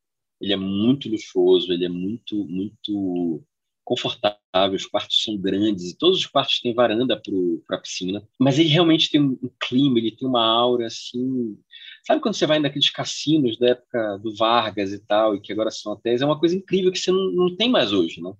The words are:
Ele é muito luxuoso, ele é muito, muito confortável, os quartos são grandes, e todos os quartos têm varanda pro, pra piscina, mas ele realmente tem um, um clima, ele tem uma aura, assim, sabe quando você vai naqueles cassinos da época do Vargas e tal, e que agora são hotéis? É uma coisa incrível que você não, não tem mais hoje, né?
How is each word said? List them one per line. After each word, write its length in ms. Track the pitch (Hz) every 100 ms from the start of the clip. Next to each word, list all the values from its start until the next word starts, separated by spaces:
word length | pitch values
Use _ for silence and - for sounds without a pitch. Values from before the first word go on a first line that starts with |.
| _ _ _ -
Ele 80 | 98
é 60 | 98
muito 500 | 95 98 113 139 120
luxuoso, 640 | 107 - 123 92 92 87
ele 140 | 87 87
é 40 |
muito, 460 | 87 95 117 - 104 78
muito 960 | 92 107 110 - 101 92 87 87 73 - _ _ _ -
confortável, 920 | 123 127 - 104 - _ 92 98 95
os 100 | -
quartos 380 | 104 - -
são 140 | 113 104
grandes, 540 | 95 95 107 95 87
e 60 | -
todos 220 | 170 190
os 60 | -
quartos 340 | 139 127 -
têm 140 | 120
varanda 460 | 113 117 107 127 107
pro, 440 | - 95 87 82 -
pra 100 | 92
piscina, 480 | - - 92 101 - -
mas 180 | 131 135
ele 120 | 165
realmente 400 | 156 170 160 -
tem 120 | 151
um, 160 | 139 123
um 60 | 127 -
clima, 380 | - 127 139 117
ele 140 | 113
tem 160 | - 131
uma 180 | 123 113
aura, 420 | 117 123 120 113
assim, 680 | - - 123 131 127 113 101 _ - - - -
sabe 160 | 311
quando 140 | 233 190
você 100 | 160
vai 140 | 156
naqueles 300 | 143 143 -
cassinos 680 | - 131 - 143 156 123 110
da 120 | 123
época 480 | 123 _ 120 107 98
do 140 | 110 104
Vargas 580 | 113 117 110 104 98
e 60 | 98
tal, 360 | - 104 110 98
e 60 |
que 100 | -
agora 180 | 104 110
são 240 | - 107
hotéis? 280 | 104 117 120
É 40 | 143
uma 140 | 147
coisa 160 | 170 185
incrível 360 | - 185 185
que 80 | 180
você 120 | -
não, 200 | 185 190
não 240 | 180 180 180
tem 140 | 240
mais 220 | 208 110
hoje, 300 | 101 82 82
né? 120 | 87